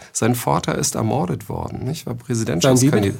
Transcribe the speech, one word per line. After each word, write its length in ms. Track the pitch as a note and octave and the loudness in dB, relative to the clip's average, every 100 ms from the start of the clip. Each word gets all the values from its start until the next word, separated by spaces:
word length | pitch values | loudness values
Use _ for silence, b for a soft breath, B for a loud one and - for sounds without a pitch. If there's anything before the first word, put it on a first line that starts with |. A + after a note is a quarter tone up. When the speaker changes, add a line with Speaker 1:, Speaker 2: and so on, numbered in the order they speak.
| B | B
Speaker 1:
Sein 240 | - A2+ B2 | 0 2 2
Vater 420 | C#3+ D#3+ D#3+ D3 | 0 0 0 -2
ist 180 | - - | -2 0
ermordet 520 | A2 B2 F3+ G2+ - | 0 0 -2 -4 -6
worden, 380 | E2+ - - B2+ | -6 -6 -6 -6
nicht? 200 | E3 - | -6 -8
War 80 | A#2+ | -10
Präsidentschaftskandi- 760 | - A2+ A2 E3 C#3 B2+ C3+ | -4 -2 -2 2 4 6 4
Speaker 2:
Sein 120 | G#2+ | 4
wie 80 | G2 | 2